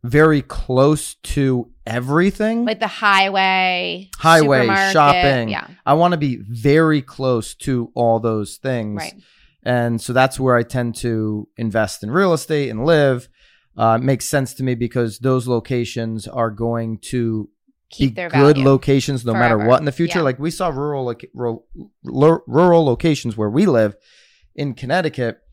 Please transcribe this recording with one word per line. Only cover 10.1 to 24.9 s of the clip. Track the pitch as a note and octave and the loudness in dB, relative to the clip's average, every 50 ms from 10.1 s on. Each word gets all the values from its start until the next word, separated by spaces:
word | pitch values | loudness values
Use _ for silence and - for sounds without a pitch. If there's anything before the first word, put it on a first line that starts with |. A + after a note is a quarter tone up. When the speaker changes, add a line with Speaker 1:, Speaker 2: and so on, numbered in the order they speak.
| B2 | 2
Speaker 1:
that's | B2+ C3 C3 - - | 2 2 2 0 -2
where | C3 C3 B2 | 0 0 2
I | A#2 A#2 | 0 0
tend | - - B2+ A#2+ A#2+ A2+ | -2 -4 -4 -4 -4 -6
to | - C#3+ A#2+ A2+ A2 A2 G#2+ G#2 G#2+ G#2+ _ _ | -6 -6 -4 -4 -2 -2 -4 -4 -6 -10 _ _
invest | - - A2+ G2 A2+ G#2+ F#2+ - - - | -8 -8 -4 -2 -2 -2 -2 -6 -12 -10
in | G#2+ | -4
real | B2+ F3+ G3+ F#3 E3 | 0 0 2 2 0
estate | D3 - - D#3 D3 C#3+ A#2+ | -2 -2 -4 -4 -4 -4 -4
and | A2 A2 B2 | -6 -4 0
live. | D#3+ E3+ D3+ C#3+ C3+ C3 A#2+ - _ _ _ _ _ _ _ _ _ _ | 2 4 4 4 2 0 -2 -6 _ _ _ _ _ _ _ _ _ _
Uh, | - A2+ A2+ A2+ A#2 | 0 0 2 2 2
it | C3 | 0
makes | C3 C3+ - - | 0 -2 -2 -4
sense | - - C#3 C3+ A#2+ - | -4 -2 -2 -4 -4 -4
to | - C3 | -4 -4
me | C3 B2 | -2 -2
because | A2+ A#2+ A2+ - B2+ A#2+ A2+ G2+ - | -4 -4 -4 -2 -4 -4 -4 -6 -4
those | A#2+ C3 C3 B2+ A#2 | -2 0 0 0 0
locations | B2+ B2 A#2 - - C3+ B2 A#2 A2 - A#2+ A2+ A2+ A2 A2 G2+ | -2 -4 -4 -2 -4 -4 -4 -4 -4 -6 -8 -6 -6 -8 -10 -10
are | - - B2+ A#2 A2+ | -10 -4 -4 -4 -4
going | G#2 G2+ A#2 A#2 A#2 A#2 A#2 A2+ A2 G#2 | -4 -4 -6 -4 -4 -4 -6 -8 -8 -10
to | - - - B2 A#2 A2+ A2 A2 G2+ - _ _ _ _ _ _ _ _ | -10 -6 -4 -4 -2 -2 -4 -4 -6 -10 _ _ _ _ _ _ _ _
Speaker 2:
Keep | - - C#3+ C3 | -4 -2 -2 -2
Speaker 1:
be | A2 | -2
Speaker 2:
their | F#3 F3+ E3+ | -4 -8 -2
Speaker 1:
good | - C#3+ C#3 D3 D3+ | 2 4 6 6 6
Speaker 2:
value | C#3 C3 C#3 | 6 4 4
Speaker 1:
locations | C#3 C3 - C#3+ C#3 C3+ - - C#3 B2 A#2 | 4 4 2 2 2 2 2 -2 -6 -4 -2
no | A#2+ A2+ | -2 0
matter | A2+ A#2+ A#2+ A#2 | 0 2 2 2
Speaker 2:
forever. | G#2 G#2 A2+ | 2 4 4
Speaker 1:
what | B2+ B2+ | 2 2
in | D3+ | 2
the | D3 | -2
future. | C3+ - E3+ E3 E3+ F3 | -4 -2 -4 -2 0 0
Speaker 2:
Yeah. | D#3+ | 0
Speaker 1:
Like, | C3+ B2+ B2+ | 0 -2 -2
we | C#3+ E3+ | -6 -8
saw | D#3+ - F#3 E3+ | -6 -4 -4 -4
rural | C#3+ C3 C#3+ D3+ D3 C#3 C3 | -4 -4 -6 -4 -4 -4 -4
loca-, | A#2+ A#2 A#2 - - _ | -6 -8 -8 -12 -20 _
ru-, | B2+ B2 A#2 A2+ A#2 _ _ - - - _ _ _ _ | -8 -6 -6 -6 -8 _ _ -20 -20 -20 _ _ _ _
lu-, | C3 B2+ C3 C#3+ D#3+ E3 - _ | -6 0 4 6 6 4 4 _
rural | - A#2+ D3 F3+ F3+ F3 E3 D#3 | -2 2 4 6 6 6 6 4
locations | C#3 A#2 - - E3 D3 - - A#2+ G#2+ | 2 0 0 0 -2 -2 0 -4 -8 -6
where | A2 G#2+ G#2 | -4 -4 -2
we | G#2+ D3 G#3 | 0 2 2
live | F#3+ C#3 A2+ A2 G#2 G2+ _ _ _ _ _ _ _ _ _ _ _ _ | 4 4 2 2 2 -2 _ _ _ _ _ _ _ _ _ _ _ _
in | - C#3+ C#3 A#2+ | -10 -8 -8 -8
Connecticut | - C3+ B2 | -10 -6 -4